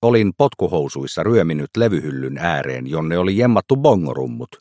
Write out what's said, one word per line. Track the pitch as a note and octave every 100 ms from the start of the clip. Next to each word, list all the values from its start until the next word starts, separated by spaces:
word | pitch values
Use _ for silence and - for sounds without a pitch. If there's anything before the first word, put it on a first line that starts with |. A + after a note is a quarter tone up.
Olin | A#2 A#2+ G#2 F2+
potkuhousuissa | G#2+ - F#2 E2+ C#2+ C#2 C2+ -
ryöminyt | F2 A#2 E2 D2+ D2 -
levyhyllyn | A#2 F2+ D2+ C2+ C2 C2+
ääreen, | E2+ D2+ C2+ B1+ C2
jonne | D#2 D#2+ E2+
oli | F#2 G2
jemmattu | B2 G#2+ - C3+
bongorummut. | D3 G#2+ D2+ B1+ B1+ A#1 A#1+ -